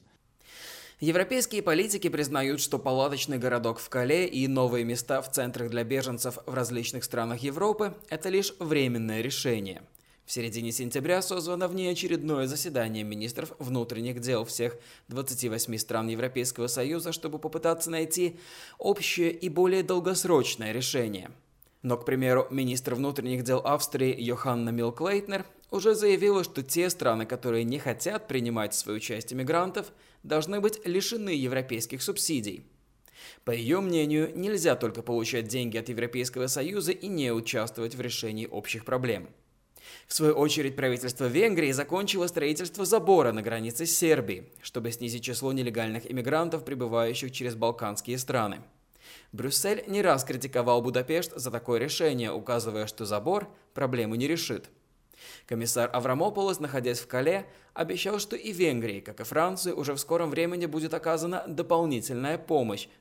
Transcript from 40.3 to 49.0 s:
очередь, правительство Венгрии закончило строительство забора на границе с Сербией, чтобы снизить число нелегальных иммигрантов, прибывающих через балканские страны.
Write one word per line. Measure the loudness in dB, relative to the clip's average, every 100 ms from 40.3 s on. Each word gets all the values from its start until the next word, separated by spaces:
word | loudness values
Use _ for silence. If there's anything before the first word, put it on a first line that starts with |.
очередь, | 6 4 2 0
правительство | 0 0 2 -2 0 2
Венгрии | 4 4 4 2
закончило | 2 0 0 0 0 0
строительство | 0 0 0 -4 -2
забора | 4 4 8 8 6
на | 2
границе | -2 -2 -4 -2 0
с | 4
Сербией, | 6 6 2 -4 -10 -18
чтобы | -10 -6 -6
снизить | -4 -6 -4
число | -4 -4 -2
нелегальных | 0 -2 -2 -2 -4 -4
иммигрантов, | -4 0 2 2 -2
прибывающих | -4 -4 0 2 2 0 -6
через | -4 -4
балканские | 0 0 0 -4 -6 -6 -6
страны. | -2 0 0 -4 -14 _ _ _